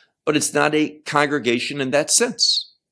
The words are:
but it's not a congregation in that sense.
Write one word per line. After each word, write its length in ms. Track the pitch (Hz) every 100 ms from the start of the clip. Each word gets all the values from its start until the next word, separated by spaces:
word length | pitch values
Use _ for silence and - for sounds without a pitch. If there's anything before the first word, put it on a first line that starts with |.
| _ _
but 100 | -
it's 200 | 151 -
not 200 | 147 147
a 240 | 151 147 -
congregation 760 | - 147 147 147 117 120 - 143
in 120 | 131
that 200 | 143 156
sense. 640 | - 240 - - - - _ _